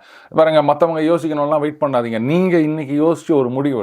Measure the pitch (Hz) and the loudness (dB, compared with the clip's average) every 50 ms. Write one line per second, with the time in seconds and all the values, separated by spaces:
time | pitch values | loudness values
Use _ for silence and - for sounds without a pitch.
0 | - - - - - - - - 160 160 156 - 147 147 147 143 170 165 165 156 | -10 -18 -20 -20 -18 -4 0 2 2 4 4 2 2 2 2 2 0 0 0 0
1 | 156 156 170 165 143 160 151 147 143 143 156 151 143 151 147 - 156 139 131 123 | 0 0 0 0 0 -2 -2 -2 -2 0 0 0 -2 -4 -4 -4 -2 -2 0 -2
2 | 117 117 113 110 113 131 160 180 185 185 175 170 156 151 156 160 151 131 143 147 | -2 -2 -4 -4 -2 0 0 0 2 2 2 0 0 0 -2 -4 -6 -4 -2 0
3 | 156 165 165 151 - - 165 139 131 120 127 135 143 147 135 113 | 2 0 0 0 -2 0 0 2 2 0 -2 -2 -2 -2 -2 -4